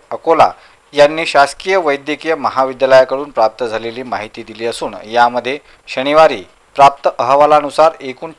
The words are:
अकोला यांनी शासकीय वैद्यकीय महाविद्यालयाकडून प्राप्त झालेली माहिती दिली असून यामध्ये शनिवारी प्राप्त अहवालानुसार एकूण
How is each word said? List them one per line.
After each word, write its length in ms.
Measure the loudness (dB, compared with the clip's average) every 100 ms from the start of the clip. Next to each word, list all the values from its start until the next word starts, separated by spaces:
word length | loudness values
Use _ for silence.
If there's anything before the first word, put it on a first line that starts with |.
| _
अकोला 400 | -8 -2 2 2 0 _ _ _
यांनी 340 | 2 2 2 -2
शासकीय 500 | 0 0 -2 -4 -2
वैद्यकीय 580 | -2 -4 -6 -8 -6
महाविद्यालयाकडून 960 | -4 -4 -2 -4 -2 4 4 4 -2 -6
प्राप्त 340 | -2 -2 -2
झालेली 380 | -8 -6 -8 -12
माहिती 400 | -10 -10 -10 -14
दिली 240 | -18 -10 -8
असून 280 | -8 -10 -12
यामध्ये 540 | -6 0 0 0 -6 -8 -12 _ -12
शनिवारी 560 | -8 0 4 4 2 -8 _ _ 2
प्राप्त 320 | 4 4 -4 -4
अहवालानुसार 760 | 0 2 4 2 0 0 0 0
एकूण 320 | -10 -14 -16